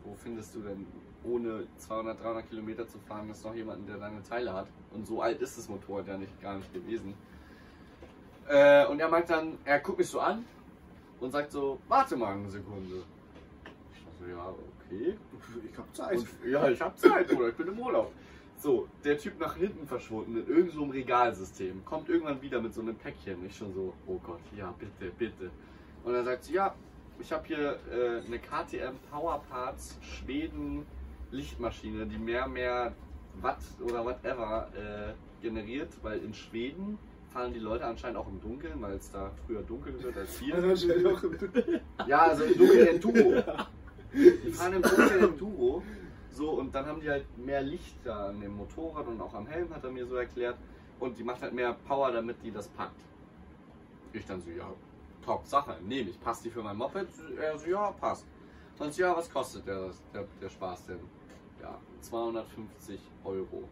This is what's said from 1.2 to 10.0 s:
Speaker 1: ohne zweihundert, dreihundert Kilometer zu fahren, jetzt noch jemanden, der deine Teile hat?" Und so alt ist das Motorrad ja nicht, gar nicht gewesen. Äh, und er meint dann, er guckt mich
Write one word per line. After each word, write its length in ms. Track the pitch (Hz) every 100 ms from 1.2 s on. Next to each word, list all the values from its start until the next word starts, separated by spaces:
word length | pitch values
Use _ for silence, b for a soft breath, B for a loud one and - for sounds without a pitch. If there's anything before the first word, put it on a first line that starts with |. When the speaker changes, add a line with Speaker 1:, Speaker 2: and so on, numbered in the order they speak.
Speaker 1:
ohne 420 | 113 120 117 110 - -
zweihundert, 440 | - 110 110 107
dreihundert 280 | 110 113 110
Kilometer 360 | 110 107 113 113
zu 120 | 110
fahren, 280 | - 107 107
jetzt 140 | 107 110
noch 100 | 117
jemanden, 320 | 110 92 101
der 100 | 101
deine 240 | 104 107
Teile 320 | 104 120 120
hat?" 140 | 95 - - -
Und 140 | 107 107
so 140 | -
alt 200 | - -
ist 160 | - -
das 100 | 104
Motorrad 380 | 98 - 101 92
ja 100 | 95
nicht, 220 | 95 -
gar 160 | 98 98
nicht 140 | 92
gewesen. 400 | 92 87 110 98 104 B B B B B B B B - - - - -
Äh, 380 | 143 143 143 143
und 120 | 147
er 100 | 160
meint 200 | 165 170
dann, 280 | 160 160 - -
er 140 | -
guckt 180 | -
mich 80 | 185